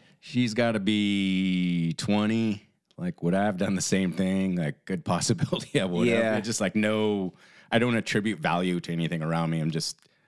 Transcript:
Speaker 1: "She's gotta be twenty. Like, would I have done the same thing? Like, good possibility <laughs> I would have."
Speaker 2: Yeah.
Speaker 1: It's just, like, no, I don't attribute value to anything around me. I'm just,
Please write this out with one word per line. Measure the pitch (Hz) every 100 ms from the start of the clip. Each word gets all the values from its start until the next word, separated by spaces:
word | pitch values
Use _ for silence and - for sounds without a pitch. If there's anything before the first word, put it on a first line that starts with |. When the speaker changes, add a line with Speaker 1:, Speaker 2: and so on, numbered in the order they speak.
| - _
Speaker 1:
"She's | - 123 123 113
gotta | 117 110
be | 98 107 101 101 95 95 95 92 90 87 82
twenty. | 78 - 104 107 113 113 101 _ _ _ -
Like, | 87 -
would | 85 95
I | 104
have | 92
done | 101 95
the |
same | - 95 92
thing? | 82 92 95 95 90
Like, | 76 - -
good | 92 -
possibility | 87 - - - - - 143
<laughs> |
I | 95
would | 87 120
have." | 113
Speaker 2:
Yeah. | 113 107
Speaker 1:
It's | 104
just, | 110
like, | 95 107
no, | 107 107 107 104 92 - - - -
I | 117
don't | 120 113
attribute | - 110 104 87
value | 80 87 92 87
to | 85
anything | 82 80 85
around | 80 82 82
me. | 80
I'm | 80
just, | 78 - - _ _